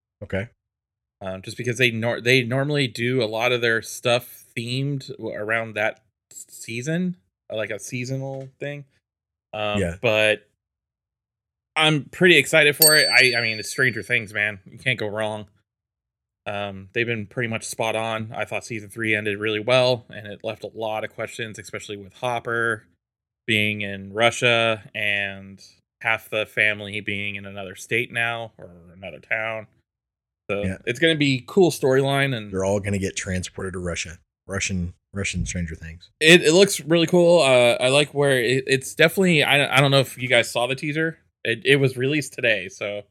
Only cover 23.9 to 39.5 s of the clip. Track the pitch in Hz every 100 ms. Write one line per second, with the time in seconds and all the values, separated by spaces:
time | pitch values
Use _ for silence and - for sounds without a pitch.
23.9 | 98 98 101 117 - 127 117 113 110 -
24.9 | 107 104 101 98 98 98 98 - _ _
25.9 | _ 117 110 - 110 104 - 107 104 104
26.9 | 104 101 101 104 101 101 101 95 95 -
27.9 | 117 120 120 117 117 113 - 95 87 87
28.9 | 95 95 71 - 113 110 110 101 _ _
29.9 | _ _ _ _ _ - 101 95 95 -
30.9 | 123 160 156 143 131 - - 170 - 139
31.9 | 131 135 139 139 120 104 95 95 104 101
32.9 | 101 95 - - 92 90 - 95 90 87
33.9 | 82 85 82 _ _ - 95 - 95 87
34.9 | - _ 98 95 90 - 90 85 80 80
35.9 | 82 - _ 156 175 147 170 196 - 143
36.9 | 170 165 175 170 175 135 127 120 113 127
37.9 | 143 151 139 143 131 117 131 - 135 -
38.9 | - 160 196 185 156 120